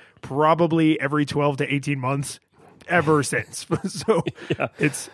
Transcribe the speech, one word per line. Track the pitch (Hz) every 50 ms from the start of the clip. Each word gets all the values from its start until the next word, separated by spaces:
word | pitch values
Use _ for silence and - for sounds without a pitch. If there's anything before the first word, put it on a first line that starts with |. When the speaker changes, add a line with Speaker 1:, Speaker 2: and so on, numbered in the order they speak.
| - - _ _
Speaker 1:
probably | - - 131 139 151 156 160 160 175 165 160 165 160 156 156 -
every | 131 139 147 151 147
twelve | 139 - 147 143 147 139 131
to | 147 127 135
eighteen | 143 135 147 143 135
months | 127 127 139 139 143 - - - _ _ _ _ - - - - - -
ever | 170 175 160 151 156 147 135
<laughs> | -
since. | - 120 107 - - - - - 170 -
<laughs> | - 190
So | - 170 - - 220 240 - - - - - - 165 -
Speaker 2:
Yeah. | 135 123 - -
Speaker 1:
it's, | - 151 139 - - -